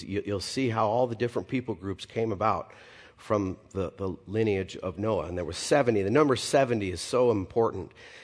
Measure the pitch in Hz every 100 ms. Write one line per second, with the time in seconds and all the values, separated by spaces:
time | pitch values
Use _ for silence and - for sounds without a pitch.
0 | - 98 98 98 - - 131 110 110 117
1 | 127 113 120 175 185 131 123 92 98 92
2 | - 110 113 95 107 98 - - - -
3 | - - - 107 95 90 - 98 87 -
4 | 95 87 - 107 110 98 92 - 95 85
5 | 107 101 82 90 80 85 - 156 120 107
6 | 98 131 151 120 - 143 131 117 98 87
7 | - 123 123 107 87 117 113 95 82 -
8 | - -